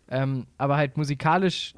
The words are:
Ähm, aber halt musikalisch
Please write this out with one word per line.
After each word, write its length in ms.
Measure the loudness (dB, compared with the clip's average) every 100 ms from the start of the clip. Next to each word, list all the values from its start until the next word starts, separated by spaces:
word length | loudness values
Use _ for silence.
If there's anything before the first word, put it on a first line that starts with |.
| -6
Ähm, 380 | -2 0 -2 -6 -4
aber 220 | 0 2
halt 180 | 0 -2
musikalisch 760 | -2 0 2 2 2 0 -6